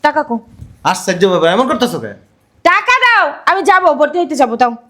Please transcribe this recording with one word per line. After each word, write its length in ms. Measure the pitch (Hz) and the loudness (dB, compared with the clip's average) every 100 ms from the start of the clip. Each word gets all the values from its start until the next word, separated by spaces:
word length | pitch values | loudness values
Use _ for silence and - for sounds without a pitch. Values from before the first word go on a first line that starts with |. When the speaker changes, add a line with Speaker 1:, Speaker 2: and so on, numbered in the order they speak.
Speaker 1:
টাকা 220 | 294 302 | -2 -4
কো? 160 | 294 226 - - - - | -4 -8 -8 -20 -20 -8
Speaker 2:
আশ্চর্য 420 | 147 180 - 175 190 | -6 -4 -4 0 0
ব্যাপার, 240 | 180 165 | 2 2
এমন 180 | 190 262 | 0 -2
করতেছো 320 | 254 - 156 | -2 -4 -4
কেন? 140 | 110 101 _ _ _ _ | -10 -16 _ _ _ _
Speaker 1:
টাকা 320 | 339 381 403 508 494 | 0 0 2 2 2
দাও। 280 | 453 320 - - | 2 0 -2 -2
আমি 160 | 370 | 0
যাব, 300 | 359 370 370 | 2 4 4
ভর্তি 260 | 277 294 330 | 2 0 0
হইতে 160 | 339 269 | -4 0
যাব, 200 | 254 226 | -2 2
দাও। 160 | 247 233 _ | -2 -2 _